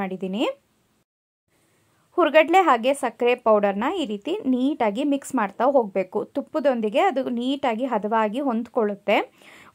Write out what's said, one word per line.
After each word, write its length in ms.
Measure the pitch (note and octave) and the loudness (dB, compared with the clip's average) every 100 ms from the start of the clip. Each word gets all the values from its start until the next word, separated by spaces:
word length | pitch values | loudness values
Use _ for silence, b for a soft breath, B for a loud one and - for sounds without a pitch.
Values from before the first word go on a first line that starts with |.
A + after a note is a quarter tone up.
ಮಾಡಿದ್ದೀನಿ. 440 | G3 F#3 F#3+ G3 F4+ C#5+ _ _ _ _ _ _ _ _ _ _ _ _ _ _ _ - | -6 -6 -6 -2 -4 -4 _ _ _ _ _ _ _ _ _ _ _ _ _ _ _ 0
ಹುರ್ಗಡ್ಲೆ 420 | D#4 D4+ D#4 F#4 E4 | 4 4 6 4 4
ಹಾಗೆ 280 | A#3+ A#3+ | 2 0
ಸಕ್ಕರೆ 400 | C#4 B3 - A#3+ | -2 -4 -2 0
ಪೌಡರ್ನ 500 | B3 A3+ G#3+ G3+ G3 B3+ F#4+ | 2 4 4 4 0 -4 -4
ಈ 80 | A#3+ | -6
ರೀತಿ 320 | G3+ C#4+ G4+ C4 | -6 -6 -4 -2
ನೀಟಾಗಿ 520 | B3 C4 D4+ A3 G3+ | 0 0 0 -2 0
ಮಿಕ್ಸ್ 300 | D4 C#4 - | -2 -2 -2
ಮಾಡ್ತಾ 300 | C4 G3+ - | -2 -2 0
ಹೋಗ್ಬೇಕು. 600 | B3 C#4 G#3 G3 F#3 - | 2 2 0 -2 -4 -6
ತುಪ್ಪದೊಂದಿಗೆ 760 | - C#4+ C#4 D#4 C#4+ B3 G#3+ B3 | -6 -8 -6 -2 0 0 0 0
ಅದು 280 | F#4+ C#4 B3+ | 0 0 -4
ನೀಟಾಗಿ 560 | A#3+ B3+ C#4 C4 A3 | -4 -4 -2 -2 -4
ಹದವಾಗಿ 560 | C4+ A3+ G#3+ A3+ G#3+ A3+ | -4 -4 -2 0 0 -2
ಹೊಂದ್ಕೊಳ್ಳುತ್ತೆ. 760 | C#4 A3+ A#3 C4+ G#3+ G3+ - A#3+ A4+ B B B B | -4 -4 -4 -2 -2 -2 0 0 -2 B B B B